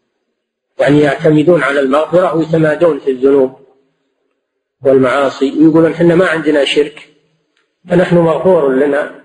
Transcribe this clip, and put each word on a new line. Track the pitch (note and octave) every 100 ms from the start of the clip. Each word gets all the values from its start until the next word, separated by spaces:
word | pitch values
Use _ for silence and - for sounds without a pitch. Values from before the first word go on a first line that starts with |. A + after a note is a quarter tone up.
| _ _ _ _ _ _ _ -
يعني | B2 D3
يعتمدون | D3 C3+ E3 D3+ D3+ E3+
على | C3 C#3+
المغفرة | C3+ C#3+ D#3 E3+ F3+ D#3
ويتمادون | D#3 E3 D#3 D3+ E3 C#3+
في | C#3
الذنوب | C3 C3+ C#3 C3 - _ _ _ _ _ _ _ _ _ _ _ _
والمعاصي | C3+ C3+ C3 C3 C#3 - C#3
ويقولون: | C#3 D#3+ D#3 D#3+
"إحنا | D3+ E3+ E3+
ما | F#3
عندنا | D#3+ D3+ D3 C3+
شرك | D3+ D3 - - _ _ _ _ _ _ _ -
فنحن | F3 F3+ E3+
مغفور | E3 D3+ F#3 F3 C#3 C3
لنا"، | D3 C#3 D3 -